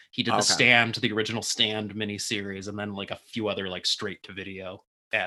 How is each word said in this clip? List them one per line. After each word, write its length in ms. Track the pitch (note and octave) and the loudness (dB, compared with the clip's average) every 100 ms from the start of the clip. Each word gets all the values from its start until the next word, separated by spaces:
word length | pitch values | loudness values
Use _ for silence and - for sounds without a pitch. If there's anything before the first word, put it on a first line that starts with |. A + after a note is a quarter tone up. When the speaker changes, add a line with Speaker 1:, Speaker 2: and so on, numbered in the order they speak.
| - | -12
Speaker 1:
He 120 | - | -4
did 80 | A#2+ | 0
The 60 | G#2+ | 2
Speaker 2:
Okay. 60 | G#2 | 4
Speaker 1:
Stand, 500 | G2 A#2+ A#2+ A#2 G#2+ | 6 8 8 6 2
the 160 | A#2 | 0
original 300 | G#2 A2 A2+ | 2 0 0
Stand 520 | G2+ - A2 G#2+ G#2+ | -2 0 0 0 -4
miniseries, 760 | G2+ G#2+ G2+ - G#2 G2+ F#2+ F#2+ | -4 -4 -4 -4 -4 -4 -8 -8
and 100 | G#2 | -6
then, 140 | G#2 | -6
like, 180 | G2 G2 | -6 -6
a 60 | F#2+ | -8
few 320 | _ - G#2+ | _ -4 -2
other, 180 | G2 F#2+ | -2 -2
like, 180 | F2+ - | -2 0
straight 380 | - G#2 F#2 | 0 -2 -8
to 80 | - | -12
video 500 | G2 F#2+ F#2+ F#2 F#2 _ _ - A2 | -10 -10 -10 -10 -12 _ _ -4 -2